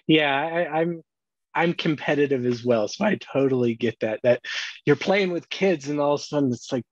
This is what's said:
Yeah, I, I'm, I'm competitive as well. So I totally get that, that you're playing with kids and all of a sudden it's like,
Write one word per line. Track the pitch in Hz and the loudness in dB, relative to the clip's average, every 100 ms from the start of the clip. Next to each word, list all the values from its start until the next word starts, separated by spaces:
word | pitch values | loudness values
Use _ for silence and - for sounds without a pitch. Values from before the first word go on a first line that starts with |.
| - | 2
Yeah, | 156 147 | 4 4
I, | 139 160 165 160 156 | 0 -2 -2 -2 0
I'm, | 170 165 - _ _ _ _ | -2 -4 -12 _ _ _ _
I'm | - 170 | -2 0
competitive | - 170 147 - 147 143 135 | 0 -2 -2 -2 0 2 0
as | 123 120 | 0 -2
well. | 120 113 104 | 0 0 0
So | - | -2
I | 107 190 | 0 -2
totally | - 135 135 131 120 | -2 0 0 2 0
get | 113 113 - | 0 -2 -2
that, | 110 110 | -4 0
that | 127 - - - - - | 2 2 0 -10 -10 -4
you're | - 143 | 0 2
playing | - 196 185 | 2 0 0
with | 170 - | -2 -8
kids | - 196 160 139 | -2 0 0 -2
and | 147 | -2
all | 143 | 0
of | 147 | 0
a | |
sudden | - 147 135 | -2 0 0
it's | 120 - | -2 -4
like, | 131 - | -6 -4